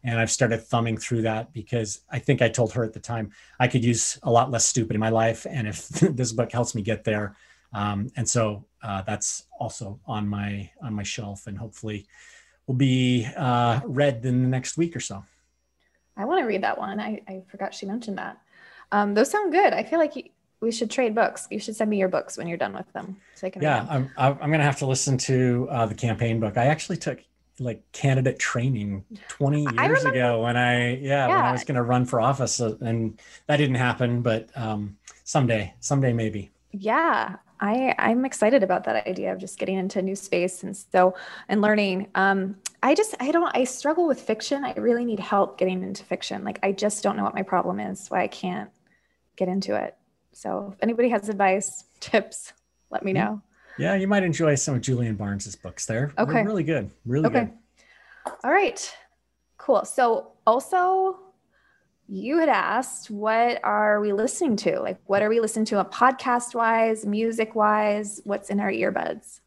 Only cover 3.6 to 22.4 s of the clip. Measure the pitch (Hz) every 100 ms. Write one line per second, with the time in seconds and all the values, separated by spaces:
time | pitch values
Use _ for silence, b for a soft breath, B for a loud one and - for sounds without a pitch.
3.6 | 123 131 117 113 - - 120 117 123 117
4.6 | - 127 110 107 110 113 113 113 - 151
5.6 | 107 - - - 185 127 123 113 113 120
6.6 | 120 110 101 107 - 104 104 b b b
7.6 | b 107 104 101 120 - 104 123 110 101
8.6 | - _ 110 98 95 104 - - _ -
9.6 | 139 - 101 101 - 110 104 101 101 101
10.6 | 92 _ 127 104 98 - 101 98 - 98
11.6 | 110 - 110 104 - B B B B B
12.6 | - 127 135 127 127 123 110 - 127 123
13.6 | 120 120 208 131 143 120 127 127 127 127
14.6 | - - 170 127 - 98 - _ _ _
15.6 | _ _ _ _ _ - 220 370 240 196
16.6 | - - 190 202 214 208 - 190 185 202
17.6 | 196 - 196 226 226 180 165 - _ B
18.6 | B B B 208 208 202 285 415 392 330
19.6 | 370 - 220 330 302 277 - _ _ _
20.6 | 226 226 220 - 240 214 208 - - 208
21.6 | 214 214 214 208 185 180 - -